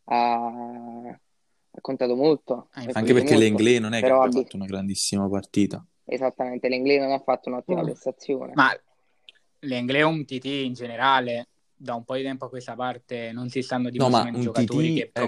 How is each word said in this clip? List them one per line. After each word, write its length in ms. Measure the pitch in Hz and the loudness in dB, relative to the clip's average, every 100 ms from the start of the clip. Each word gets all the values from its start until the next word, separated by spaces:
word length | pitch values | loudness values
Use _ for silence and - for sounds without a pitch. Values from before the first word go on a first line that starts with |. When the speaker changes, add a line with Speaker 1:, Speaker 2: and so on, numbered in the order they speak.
Speaker 1:
ha... 1040 | - 120 120 117 120 120 120 120 117 117 120 | -2 0 2 0 -4 -8 -12 -12 -14 -14 -16
ha 720 | - _ _ _ _ _ - | -18 _ _ _ _ _ -14
contato 340 | - 131 123 | -8 -2 0
molto, 540 | 123 151 147 - 123 - | 2 4 2 0 -6 -6
Speaker 2:
Ah, 80 | - | -14
Speaker 1:
ha 20 | |
Speaker 2:
infatti. 160 | 123 117 | -4 0
Speaker 3:
Anche 120 | 120 | 6
Speaker 1:
influito 20 | |
Speaker 3:
perché 180 | 123 127 | 6 6
Speaker 1:
molto, 280 | 110 110 104 | 6 6 6
Speaker 3:
Lenglet 180 | 113 120 | 6 4
non 120 | 110 | 2
è 20 | 113 | 0
che 60 | |
Speaker 1:
però 140 | 127 131 | 4 4
Speaker 3:
abbia 60 | 127 | 4
Speaker 1:
ha 40 | |
bi- 100 | 123 | 2
Speaker 3:
fatto 120 | 120 98 | -2 -6
una 100 | 95 | -6
grandissima 640 | 95 98 92 - 101 95 | -6 -4 -4 -2 0 0
partita. 560 | 98 - 104 98 92 - _ | -2 -2 0 0 0 -14 _
Speaker 1:
Esattamente, 640 | - 123 131 - 127 123 127 | -8 -2 -2 -2 -4 -2 -2
Lenglet 320 | 127 135 139 | 0 2 2
non 120 | 135 | 2
ha 60 | 135 | -2
fatto 280 | - 127 - | 0 -2 -2
un'ottima 340 | 123 - 175 | -8 -4 -2
Speaker 2:
Mm. 20 | |
Speaker 1:
prestazione. 680 | 160 - 131 - - 131 127 | -2 -4 -8 -8 -6 -6 -4
Speaker 2:
Ma 220 | 139 131 - _ _ _ _ _ _ _ _ | 2 2 2 _ _ _ _ _ _ _ _
Lenglet 400 | 143 123 123 143 | -8 -4 0 2
è 40 | |
un 200 | 156 160 | 2 0
T 140 | 135 131 | -6 -8
T 60 | |
in 280 | 135 139 131 | -6 -6 -6
generale, 760 | 123 120 113 131 131 123 117 123 _ _ | -8 -10 -2 2 2 0 -6 -8 _ _
da 200 | _ 131 | _ -10
un 100 | 120 | -10
po' 100 | 113 131 | -6 -6
di 60 | |
tempo 220 | 135 131 | -6 -8
a 40 | 131 | -10
questa 260 | 127 127 117 | -12 -12 -8
parte 560 | 123 120 - 120 113 | -8 -8 -10 -10 -10
non 160 | 117 123 | -8 -6
si 140 | 131 | -6
stanno 220 | 127 127 | -4 -4
Speaker 3:
No, 240 | 123 123 131 | -4 0 2
ma 140 | 117 | 4
Speaker 2:
dimostrando 160 | 120 120 | 2 -2
Speaker 3:
un 60 | |
Speaker 2:
giocatori 440 | 117 117 117 139 160 | -2 0 0 0 0
Speaker 3:
T 60 | |
T, 20 | 156 | 0
Speaker 2:
che 140 | 113 | -4
Speaker 3:
ecco, 80 | |
da 20 | 120 | -4